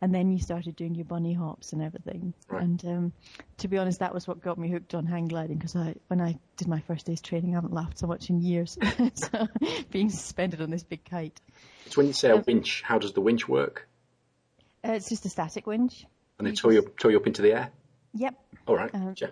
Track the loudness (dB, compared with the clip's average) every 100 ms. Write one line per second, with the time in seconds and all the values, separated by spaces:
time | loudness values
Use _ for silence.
0 | 0 4 2 2 0 -4 -6 -8 -6 -6
1 | -4 -4 -2 -2 -4 -8 -8 -6 -6 -8
2 | -10 -8 -8 -10 -8 -2 0 0 -2 -2
3 | -2 -6 -16 -20 -20 -8 -2 0 0 -2
4 | -2 -4 -6 -6 -6 -4 -4 -4 -4 -4
5 | -2 -2 -2 -4 -4 -6 -4 -4 -4 -6
6 | _ 0 0 -4 -10 -6 -2 -2 -4 -6
7 | -4 -6 -4 -2 0 -2 -2 -4 -4 -4
8 | -4 -4 0 2 2 0 -2 0 0 2
9 | 0 0 -6 -2 -2 0 -2 -2 -4 0
10 | 0 0 -8 -4 -2 -2 -4 -6 -8 -14
11 | -8 -8 -8 -10 _ _ -20 -20 -2 4
12 | 4 4 6 6 6 2 2 -4 0 0
13 | 0 2 4 2 2 2 0 -4 -16 _
14 | _ _ _ _ _ _ _ _ -4 -4
15 | -4 -6 -4 -6 -6 -6 -4 0 0 -2
16 | -16 _ _ -6 -4 2 6 6 6 2
17 | 4 6 4 4 4 4 -2 -10 _ _
18 | _ -4 -4 -6 _ -10 0 0 0 -4
19 | -6 -6 -6